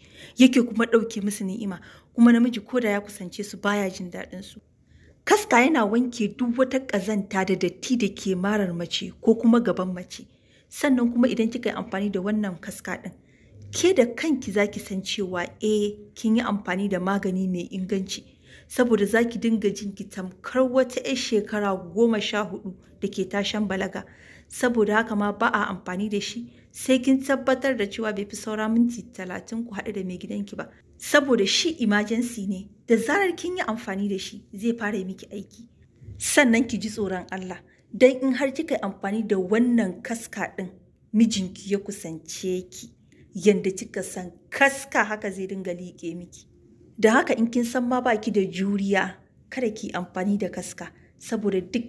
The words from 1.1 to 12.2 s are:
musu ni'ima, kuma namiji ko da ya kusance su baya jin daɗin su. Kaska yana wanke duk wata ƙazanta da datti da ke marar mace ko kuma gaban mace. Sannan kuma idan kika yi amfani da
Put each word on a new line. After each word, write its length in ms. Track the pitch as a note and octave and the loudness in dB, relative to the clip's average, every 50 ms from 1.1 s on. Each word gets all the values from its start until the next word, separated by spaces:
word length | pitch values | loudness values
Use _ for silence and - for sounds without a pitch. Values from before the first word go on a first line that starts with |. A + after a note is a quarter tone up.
| - G#3+ G3 | -4 -4 -4
musu 220 | G#3 G3+ - G3+ | -4 -4 -4 -4
ni'ima, 340 | F#3+ F#3+ - G#3 G3 F3+ E3+ - - - - _ _ _ | -6 -6 -6 -6 -8 -8 -10 -14 -20 -20 -20 _ _ _
kuma 180 | - A#3 A#3+ A#3+ | 6 8 8 10
namiji 280 | A#3 A#3 B3+ A#3+ G#3+ - | 8 6 4 2 -2 -8
ko 160 | - - B3 | -2 -2 0
da 100 | A#3 G#3+ | 2 2
ya 100 | G3+ G3+ | 0 -2
kusance 440 | G3+ - - - F#3 F3 - - G3+ | -4 -6 -12 -12 -12 -12 -10 -10 -10
su 120 | G3+ - F#3+ | -10 -10 -2
baya 300 | - G3+ G#3 G#3 G3 F#3 | 0 0 0 2 0 -2
jin 200 | F#3 - F#3 F3 | -4 -8 -12 -12
daɗin 320 | - - - - - F#3 G3+ | -12 -12 -14 -14 -14 -16 -16
su. 160 | - - - - _ _ _ _ _ _ - - - _ _ _ | -16 -18 -20 -20 _ _ _ _ _ _ -20 -20 -20 _ _ _
Kaska 360 | - G4+ G#4+ G#4 - C4 A#3 B3 | 2 2 2 4 4 6 6 6
yana 220 | D4+ D#4 C4+ G#3+ | 6 4 4 2
wanke 480 | G3 G#3+ A#3+ B3+ B3 - - G#3+ G3+ - | 4 2 2 2 0 -2 -2 -4 -4 -2
duk 200 | - B3 A#3+ A#3 C4 | -2 -2 -2 2 2
wata 200 | C4 C4 C4+ C4 | 2 2 2 -4
ƙazanta 640 | C4+ - - G3+ F3+ G#3 G#3+ G3+ G3 - - F#3+ F#3 | -4 -2 -2 -2 -2 0 -2 -2 -2 -2 -2 -2 0
da 80 | F#3 F#3+ | 0 0
datti 420 | - G3 - - - - - B3+ | 0 0 -2 -2 -6 -4 -2 0
da 120 | - G3+ F#3+ | 0 0 -2
ke 260 | G3 - - G3 F#3 | -2 -4 -4 -2 -2
marar 380 | F3+ F#3 G3+ G#3+ G#3 G3 F3+ E3+ | 0 0 0 0 0 0 0 -2
mace 380 | E3+ E3+ E3 - - F#3+ F3+ - - | -4 -6 -6 -6 -6 -6 -8 -12 0
ko 140 | - A3+ A#3 | 4 4 4
kuma 240 | A#3 - A3+ A3+ A#3+ | 6 6 6 6 6
gaban 320 | A#3 - F3+ - F#3 F#3 F3+ | 4 2 0 0 -2 -4 -6
mace. 320 | F3 F3+ - - - - - _ _ _ _ _ _ _ _ | -8 -10 -14 -16 -18 -18 -20 _ _ _ _ _ _ _ _
Sannan 440 | - - - D4 C4 B3 A#3+ A#3+ A#3 | -6 -2 2 2 4 4 4 2 4
kuma 160 | A#3+ B3 B3 | 4 4 4
idan 220 | - - A3 A3 | 4 2 0 0
kika 180 | - A3+ - G#3+ | 0 -2 -4 -4
yi 60 | - | -4
amfani 340 | - F#3 - - F#3+ G3+ G#3 | -4 -6 -6 -4 -2 -2 -2
da 100 | G3 F#3 | -2 -2